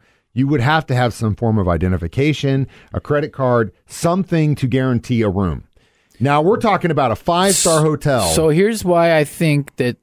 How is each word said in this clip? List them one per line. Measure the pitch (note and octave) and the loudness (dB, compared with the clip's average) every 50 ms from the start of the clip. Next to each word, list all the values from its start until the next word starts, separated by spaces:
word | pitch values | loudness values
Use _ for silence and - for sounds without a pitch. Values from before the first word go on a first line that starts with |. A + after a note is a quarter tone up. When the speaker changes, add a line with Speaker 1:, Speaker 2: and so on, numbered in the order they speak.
| _ _ _ _ _ _ _ | _ _ _ _ _ _ _
Speaker 1:
you | A#2+ C3+ | -2 0
would | C#3 D3+ C#3 | 0 0 0
have | A2+ C#3+ D#3 D#3+ D#3+ | 2 2 0 0 0
to | - C3 | -2 -2
have | B2 B2+ A#2 - | 0 0 -2 -2
some | - A#2 G#2+ G2 | -2 -4 -4 -2
form | - A#2+ A2+ A2 | 0 0 0 0
of | G#2+ F#2+ | 2 2
identification, | F2+ E2+ D#2+ E2+ F2+ F#2 F2 E2+ E2 - B2+ C#3 D#3 D3 - - C#3 C3+ C3+ C3+ - - - - _ - | 0 0 0 0 0 -2 -2 -4 -6 -4 -2 0 0 0 -2 -2 -2 0 -2 -2 -4 -8 -16 -20 _ -10
a | - | -10
credit | - - D3 D3 D3+ D3 - | -4 -2 -2 -2 -2 -4 -4
card, | - C3 B2+ B2 A#2+ A2+ F#2+ - _ _ | -2 0 2 2 2 0 -2 -6 _ _
something | - - - - E3+ F3 F#3+ F#3 - F3 D#3+ D#3 D3+ C#3+ | -20 -8 -4 -2 0 0 0 -2 0 0 0 2 0 0
to | - - | 0 -2
guarantee | B2+ B2+ C3 C3 C3 B2 A2+ - - B2+ A2+ | 0 0 0 0 0 0 -2 -2 -2 0 0
a | A2 G2+ | 0 0
room. | F2 G2 G2+ F2 D2 B1+ - _ _ _ _ _ _ _ _ _ _ - | 0 0 -2 -2 -4 -6 -10 _ _ _ _ _ _ _ _ _ _ -4
Now, | A2+ C#3 C#3+ D3+ | 0 0 2 2
we're | D#3 F3+ A#3 | 2 2 0
talking | B3 A#3+ A3 F#3+ F3 - E3 | 2 0 0 0 0 0 -2
about | D#3 C#3+ C#3 A#2+ | 0 0 0 0
a | G#2+ | -2
five-star | - - - E3+ F3 F#3 G3 F#3 - - F3+ D#3+ D#3 | -2 -2 -2 0 2 2 2 2 2 2 2 2 2
Speaker 2:
S-, | D#3 | 2
Speaker 1:
hotel. | D#3+ D3+ C#3 - D3 C3+ A#2 G2 E2+ | 0 0 0 0 0 0 0 0 0
Speaker 2:
so | D#2+ D#3+ D#3+ | 0 2 2
here's | D#3+ D3 E3+ G3 A3 A#3 G#3 - | 2 2 2 2 0 -2 -2 -2
why | F3+ F3 E3+ E3+ E3+ E3 | 0 2 2 2 4 2
I | D#3 D3+ | 2 0
think | - - - E3+ D#3 D3 C#3+ C#3 - - | -2 -2 -2 0 0 0 0 -2 -4 -6
that | - B2+ B2 A2+ - | -4 -4 -4 -4 -6